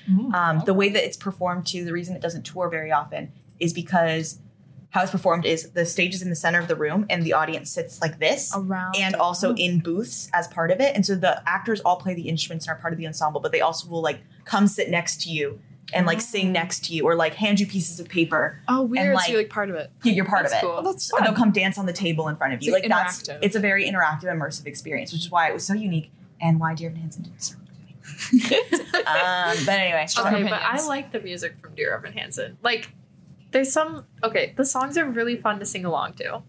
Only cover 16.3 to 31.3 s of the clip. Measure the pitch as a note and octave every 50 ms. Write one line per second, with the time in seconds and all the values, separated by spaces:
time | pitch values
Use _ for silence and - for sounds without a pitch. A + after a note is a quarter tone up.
16.3 | - G3+ F#3+ F#3 F#3 E3+ E3 F3 - - - - E3 D#3+ C#3 D#3+ E3+ E3+ E3 D#3+
17.3 | D#3 - G#3+ G#3 G#3 G3 G3+ G3 - F#3+ D#3+ - - - E3+ - - F3+ E3 D#3+
18.3 | D#3+ D3+ D3 D3+ D3 - - - B3 C4 C4 A3+ B3 - F#3+ C#4+ C4+ B3 - B3
19.3 | A#3+ G#3+ G#3+ G#3+ - G#3+ G3+ G3 F3+ D#3 C#3 - - - - A#3 G3+ F#3 F#3+ F#3+
20.3 | G3+ F#3+ - - - - - F3 E3+ E3+ - F#4+ F#4 - - - - B4+ C#4 A3
21.3 | G#3+ A3+ A#3+ G#3+ - G3+ F#3 F#3+ F#3+ G3+ F#3+ F3+ E3+ F3 G3 E3 E3 D#3 D#3+ D3+
22.3 | D3+ - C#3+ C3+ C3 A#2 C#3+ A3+ C4+ C#4+ C#4 A3+ G3 F3+ F#3 F3+ F3+ - - -
23.3 | C#3+ D3+ F#3+ G3+ G#3+ A3 G3+ G3+ G3 G3 F#3+ - G3 F#3 E3+ D3+ D#3 D#3 F3 F3+
24.3 | E3+ D#3+ C#3+ D#3 D3+ - D3 D3 C#3 - - D#3+ D3 - - - - E3 E3+ E3+
25.3 | F3 E3+ E3 D3+ - E3 - - G3 G#3+ A3 F#3+ E3+ D#3+ D3+ - - - - -
26.3 | - - E3+ E3 D#3+ D#3+ D#3+ D#3+ E3 D#3+ E3 E3 E3 E3 E3 D#3 - - - -
27.3 | - - - - - - - - - - - - - - - - - - - -
28.3 | A#3+ A#3+ - - - A4+ B4+ - - - - - - F5 - - D3+ E3 F3+ F3+
29.3 | F3+ F3+ F3+ E3+ E3+ E3+ C3+ G3 G3 G3 F#3 F3+ E3+ D#3+ D#3 E3+ - A#3 A#3 -
30.3 | G#3+ G3 G3 G3+ G#3+ F#3+ - A3 A#3+ D4 D#4 D4+ C4+ C#4 C#4 - - A3 G3 F#3